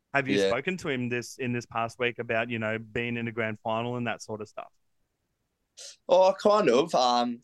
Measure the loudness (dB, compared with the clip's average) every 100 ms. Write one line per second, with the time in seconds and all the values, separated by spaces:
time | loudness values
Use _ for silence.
0 | _ -2 0 2 2 2 -2 -4 -4 -2
1 | -2 -4 -6 -6 -4 -4 -4 -4 -4 -2
2 | -4 -2 -4 -2 -2 -4 -4 -4 -6 -6
3 | -4 -4 -6 -4 -4 -4 -4 -4 -4 -4
4 | -4 -6 -8 -10 -10 -12 -16 _ _ _
5 | _ _ _ _ _ _ _ -20 -20 -16
6 | 2 6 6 4 4 4 6 4 2 2
7 | 2 2 0 -4